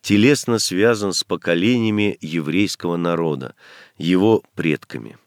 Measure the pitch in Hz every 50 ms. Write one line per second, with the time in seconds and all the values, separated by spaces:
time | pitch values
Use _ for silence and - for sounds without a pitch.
0 | _ - 101 104 104 131 147 135 - - 117 110 - - 90 90 101 117 120 104
1 | 101 98 87 - - _ 92 85 _ 87 85 85 90 113 123 123 113 110 107 104
2 | 104 101 - - - 78 78 85 78 71 76 90 104 90 - - - 87 85 85
3 | 85 85 85 82 82 80 76 67 65 64 - _ _ - - - - _ _ _
4 | 73 82 90 92 98 110 113 - - _ _ - 80 82 73 69 - _ - 64
5 | 55 55 - _ _